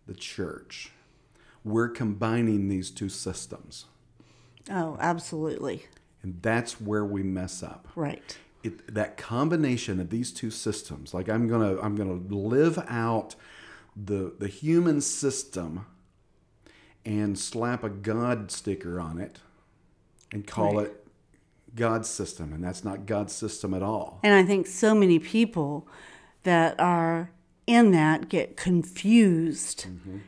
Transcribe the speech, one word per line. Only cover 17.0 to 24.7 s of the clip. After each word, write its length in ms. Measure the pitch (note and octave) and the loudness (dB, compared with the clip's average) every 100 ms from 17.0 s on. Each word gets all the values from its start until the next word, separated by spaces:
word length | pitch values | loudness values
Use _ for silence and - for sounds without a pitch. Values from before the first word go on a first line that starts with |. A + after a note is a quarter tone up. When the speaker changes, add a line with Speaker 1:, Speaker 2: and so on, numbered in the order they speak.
Speaker 1:
and 340 | - G#2+ G#2 G2 | -4 -2 0 -2
slap 460 | - A#2 A#2 B2 | -6 -4 -2 -2
a 40 | A2+ | -6
God 640 | G2 G2 A2 A#2+ A#2+ G2 | -6 -4 -2 -2 -2 -6
sticker 480 | - - F#2+ F2 F2 | -8 -6 -6 -4 -6
on 180 | D#2+ D#2+ | -6 -8
it 180 | F2+ - _ _ _ _ _ _ _ _ _ | -10 -14 _ _ _ _ _ _ _ _ _
and 140 | G#2 G2+ | -12 -8
call 300 | - G#2 G#2 | 0 2 2
Speaker 2:
Right. 80 | G#2 | -2
Speaker 1:
it 200 | - - _ _ _ _ _ _ A#2 | -6 -20 _ _ _ _ _ _ -2
God's 320 | A#2 A2+ G#2+ | 0 0 -2
system, 440 | - F2+ - D#2 | -6 -8 -8 -10
and 100 | D#2 | -6
that's 180 | F2+ F2+ | -6 -6
not 220 | G#2 G2 G2+ | -8 -8 -4
God's 260 | G#2 G2+ | -4 -4
system 400 | - A2 - G2+ | -6 -8 -6 -4
at 80 | F#2 | -2
all. 360 | G2 A2 E2+ - | -2 -4 -6 0
Speaker 2:
And 120 | G#3+ | 6
I 80 | G3+ | 8
think 240 | F#3 G3 | 8 4
so 280 | F3+ | 0